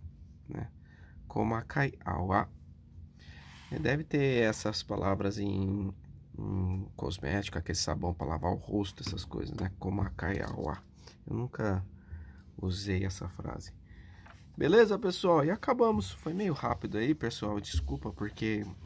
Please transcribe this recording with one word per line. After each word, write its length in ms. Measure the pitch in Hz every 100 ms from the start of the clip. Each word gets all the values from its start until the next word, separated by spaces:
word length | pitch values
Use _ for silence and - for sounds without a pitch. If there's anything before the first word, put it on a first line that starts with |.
| - - - - -
né? 200 | - - - - - - - -
Komakai 640 | 107 110 113 - 147 139 -
awa. 460 | - 87 92 95 - - - - - - - - - - - - -
É, 80 | -
deve 260 | 151 143
ter 380 | 156 147 139 123
essas 400 | 110 107 110 107
palavras 560 | - 101 95 98 98 98
em, 560 | 101 98 98 101 95 98 - - - 101
em 520 | 104 95 92 95 98 -
cosmético, 600 | 67 90 69 101 101 95
aquele 220 | 82 82
sabão 340 | - 76 85
pra 140 | 85 78
lavar 260 | 82 87
o 40 | 95
rosto, 460 | - 101 98 - -
essas 180 | -
coisas, 320 | - 107 - -
né? 140 | 92 -
Komakai 600 | 92 98 98 - 85 98
awa. 420 | - - 76 - - - - - -
Eu 100 | 110
nunca 480 | 123 - 110 95 95 - - - - - - -
usei 480 | 95 92 101 95
essa 240 | 95 - 92
frase. 440 | - - - - - - - - - - - - -
Beleza, 420 | 139 214 214 196
pessoal? 460 | 190 180 185 165
E 60 | 147
acabamos. 640 | 214 - 254 233 214 -
Foi 200 | - 156
meio 220 | 175 208
rápido 420 | 139 120 120 110 104
aí, 180 | 123
pessoal. 460 | 156 117 - 104 104
Desculpa 500 | 98 - - 139 110
porque 540 | - 104 - 110 107 101 -